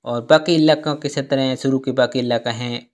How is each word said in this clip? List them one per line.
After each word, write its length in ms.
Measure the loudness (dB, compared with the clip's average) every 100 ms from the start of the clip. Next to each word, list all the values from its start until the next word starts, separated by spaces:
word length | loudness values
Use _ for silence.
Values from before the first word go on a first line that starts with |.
और 220 | -8 -4 4
बाकी 240 | 4 4
इलाकों 400 | 4 4 2 0
के 140 | -6 -6
क्षेत्र 300 | -6 -4 -2
हैं, 180 | -2 -2
शुरू 220 | -2 -2
के 140 | -2
बाकी 260 | 0 0 0
इलाका 320 | -2 -2 -2
हैं, 400 | -6 -8 -10 -12